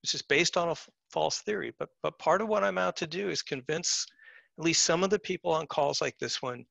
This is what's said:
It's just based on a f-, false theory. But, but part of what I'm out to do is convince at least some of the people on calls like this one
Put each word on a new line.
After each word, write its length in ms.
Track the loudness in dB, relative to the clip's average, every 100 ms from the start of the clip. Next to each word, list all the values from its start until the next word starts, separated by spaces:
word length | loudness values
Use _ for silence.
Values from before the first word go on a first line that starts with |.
It's 100 | -4
just 160 | -6 2
based 280 | 4 4 2
on 120 | 0
a 40 |
f-, 160 | -2 -8 _ _
false 300 | 0 0 0
theory. 340 | -4 -4 -4 -8
But, 100 | -12 _
but 160 | -6 -2
part 200 | 2 2
of 80 | 2
what 140 | 2
I'm 160 | 2 2
out 180 | 0 -2
to 100 | -6
do 200 | -4 -4
is 140 | -4
convince 640 | -4 -8 -4 -2 -2 -2 -4 _ -20 -20 _ -4
at 60 |
least 200 | 0 2
some 180 | 4 2
of 80 | 2
the 80 | 0
people 320 | -2 -4 0
on 160 | 0 0
calls 340 | 0 0 0
like 160 | -4 -4
this 220 | -6 -4
one 240 | -6 -8 -14